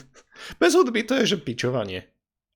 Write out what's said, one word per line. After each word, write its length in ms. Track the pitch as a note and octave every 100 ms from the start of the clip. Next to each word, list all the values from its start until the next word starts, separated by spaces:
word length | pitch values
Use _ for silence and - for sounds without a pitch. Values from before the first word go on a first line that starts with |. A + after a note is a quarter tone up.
| - -
<laughs> 400 | _ - - -
bez 160 | E4+ D#4+
hudby 320 | B3 A3+ -
to 80 | C4
je, 120 | G#3 F#3
že 20 |
pičovanie. 640 | C#3 A#2+ B2 B2+ G2+ F#2 - _ _ _ _